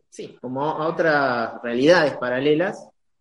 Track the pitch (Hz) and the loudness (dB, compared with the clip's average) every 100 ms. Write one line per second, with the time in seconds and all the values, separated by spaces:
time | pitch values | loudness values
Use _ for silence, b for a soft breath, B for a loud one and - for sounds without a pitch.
0 | _ - 190 - 123 131 151 147 160 165 | _ -18 -18 -14 -10 -6 -4 -4 -4 0
1 | 165 147 135 120 113 - 120 120 147 180 | 2 2 2 0 -4 -6 -4 2 4 4
2 | 147 127 123 127 143 151 190 208 - _ | 2 -2 -4 -2 0 0 -2 -6 -16 _
3 | _ _ | _ _